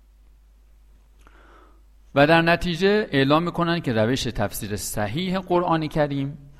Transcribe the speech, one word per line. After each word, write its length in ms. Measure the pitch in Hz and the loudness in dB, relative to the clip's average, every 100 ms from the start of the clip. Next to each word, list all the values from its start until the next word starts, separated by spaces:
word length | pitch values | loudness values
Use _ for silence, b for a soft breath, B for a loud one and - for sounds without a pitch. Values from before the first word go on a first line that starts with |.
| _ _ _ _ _ _ _ _ _ - _ _ B B B B B B _ _ _ 135 | _ _ _ _ _ _ _ _ _ -20 _ _ B B B B B B _ _ _ 2
و 120 | 147 | 4
در 140 | 165 | 4
نتیجه 680 | 165 170 175 160 190 208 214 | 4 2 0 0 2 2 0
اعلام 320 | 139 135 151 | 2 4 2
می‌کنند 400 | 170 165 170 170 | 2 -2 -2 -2
که 100 | 165 | 0
روش 300 | 110 110 135 | 0 2 0
تفسیر 520 | 123 113 101 - 104 101 | -4 -4 -4 -4 -8 -8
صحیح 640 | - - 104 127 185 185 | -6 -6 -4 -4 -4 -4
قرآن 480 | 185 180 175 160 151 | 0 0 2 0 -2
کریم، 500 | 156 147 143 139 143 - | -2 -2 -2 -6 -8 -16